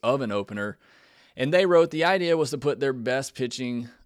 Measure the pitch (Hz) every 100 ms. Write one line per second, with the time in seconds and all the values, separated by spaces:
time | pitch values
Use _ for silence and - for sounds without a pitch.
0 | 117 139 120 101 98 104 104 - _ _
1 | _ _ _ - 135 180 190 170 165 156
2 | 170 190 170 165 139 139 143 135 135 127
3 | 117 131 - - 123 - 123 120 120 -